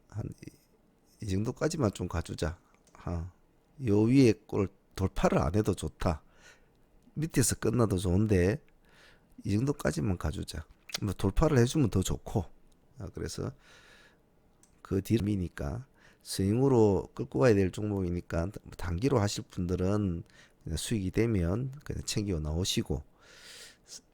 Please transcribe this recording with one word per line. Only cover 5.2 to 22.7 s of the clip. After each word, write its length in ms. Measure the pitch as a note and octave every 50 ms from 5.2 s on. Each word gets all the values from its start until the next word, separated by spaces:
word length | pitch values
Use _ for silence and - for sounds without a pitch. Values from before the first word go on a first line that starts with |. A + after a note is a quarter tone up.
| - F3 F#3+ D3+
안 160 | - D2 F2+
해도 180 | G#2 G#2+ G#2+ F2+
좋다. 480 | - D#2+ D2+ - - - F2+ D#2+ - - _ _ _ - - - _ _ _ _ _ _ _ _ _ _ _ -
밑에서 400 | - D3+ E3+ - D3+ A2+ - -
끝나도 420 | - - A2+ A#2+ B2 A2+ F#2+ F#2+
좋은데 640 | F2+ G2+ F2+ F2 G2+ A2 G#2+ G#2 F2+ F2 F#2+ A#2 - - _ _ _ _ _ _ - - - - _ _ _ _ - -
이 120 | - G2
정도까지만 600 | G#2+ C3+ C#3+ C#3+ - - - - D#3+ C#3 G#2+ F2
가주자. 480 | - - D#2 - F2 - - - E2 - - - _ _ - - -
뭐 120 | G#2+ G2+ F2+
돌파를 440 | - - G2 - - D#3+ D#3 D3+
해주면 320 | B2 A#2 B2+ - D#3+ C3 F#2+
더 120 | - G2
좋고. 440 | F2+ - D2 - - - - G#2+ - - - - _ - _ _ _ _ _ -
아, 100 | G#2+ F2 -
그래서 380 | E2 E2 - - - F#2+ A#2 - - _ - - - - - - - - _ _ _ _ _ _ _ _ _ _ _ _ _ _ _
그 200 | - - F#2 G2
뒤미니까 840 | - - A#2 A#2+ A#2 G#2+ G#2 F#2+ F2 D#2+ - - - C#2+ - A#2+ B2+ - _ _ - - _ _ -
스윙으로 840 | - - - F#2+ G2 G#2 B2 C3+ C#3 B2+ A#2 A2 G#2 F#2+ E2 - - -
끌고 260 | - B2 - - C3
가야 140 | C3+ B2 G#2
될 180 | G2 G2 F2+
종목이니까 800 | - G#2 G#2+ G#2 G2+ G2 F#2 F2 F2 F2 - - E2 E2 F2 G2 - - - - -
단기로 420 | - E2 F2 E2+ E2+ A#2+ C#3 C3+ A2+
하실 240 | G2+ G2+ - - - -
분들은 720 | - F#2+ F2+ F2 F2+ E2+ F2+ F#2 G#2 G#2+ G#2 F#2 E2 E2+ - - - - - _ _ _ -
그냥 140 | - D#2+
수익이 340 | - - - A#2 G#2+ F#2 F#2
되면 600 | - - A2+ A#2 A2 F#2 E2 E2+ G2 A#2 C3+ C3 C3+ D3+ -
그냥 200 | - - D#2+ -
챙겨 340 | - - A2+ G2+ G2+ F2+ D#2
나오시고, 640 | D#2 D2+ D#2 E2+ G2 -